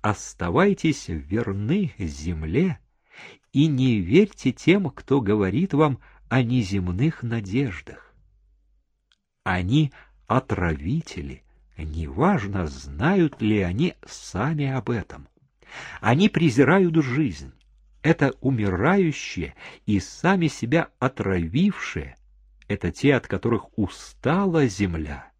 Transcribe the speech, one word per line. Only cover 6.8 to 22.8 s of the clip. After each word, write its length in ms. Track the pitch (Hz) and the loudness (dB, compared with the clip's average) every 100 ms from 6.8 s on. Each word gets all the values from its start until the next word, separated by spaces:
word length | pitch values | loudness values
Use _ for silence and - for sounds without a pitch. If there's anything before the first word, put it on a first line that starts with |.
| 90 90 156 - | -2 0 -2 -2
надеждах. 920 | 117 117 95 113 135 87 - - - _ _ _ _ _ _ _ _ _ _ _ _ _ | -6 -6 -4 -4 -4 -8 -16 -20 -20 _ _ _ _ _ _ _ _ _ _ _ _ _
Они 480 | 95 90 90 143 151 - - _ - | -4 -2 2 2 2 -4 -20 _ -2
отравители, 1160 | 127 - 98 87 73 78 156 - - 69 64 _ _ _ - | -2 0 -2 0 -2 -2 -4 -6 -12 -12 -14 _ _ _ -12
неважно, 880 | 78 78 76 67 175 185 101 95 80 | -10 -6 -6 0 2 2 -2 -4 -4
знают 760 | 69 - 73 139 196 160 - | -8 -14 -2 2 2 2 0
ли 180 | 107 107 | 0 2
они 340 | 90 98 175 - - | 0 0 -2 -2 -20
сами 600 | - - 87 131 156 139 | -20 -10 -4 -2 -2 -2
об 240 | 131 120 | -4 -2
этом. 360 | 117 - - 69 _ _ _ - - - - | -4 -6 -16 -20 _ _ _ -20 -18 -16 -4
Они 300 | 107 131 214 | 2 4 4
презирают 680 | - 165 113 131 190 180 160 | 4 2 6 6 6 4 2
жизнь. 480 | 139 127 143 85 67 _ _ _ _ _ | 0 0 -2 -4 -16 _ _ _ _ _
Это 320 | 156 165 139 - | 0 2 2 0
умирающие 1160 | 131 127 101 90 131 202 170 - - - - - - - - | -2 0 0 2 2 4 2 -2 -10 -8 -8 -10 -20 -12 -2
и 120 | 104 | -2
сами 460 | - - 170 196 160 | -2 -2 0 2 0
себя 440 | - 120 165 156 _ | -2 0 0 -2 _
отравившие, 1160 | 131 - 98 92 82 107 202 - - - 69 - _ _ _ _ - | -4 -2 -2 0 0 2 0 0 -8 -8 -10 -16 _ _ _ _ -8
это 240 | 101 | -4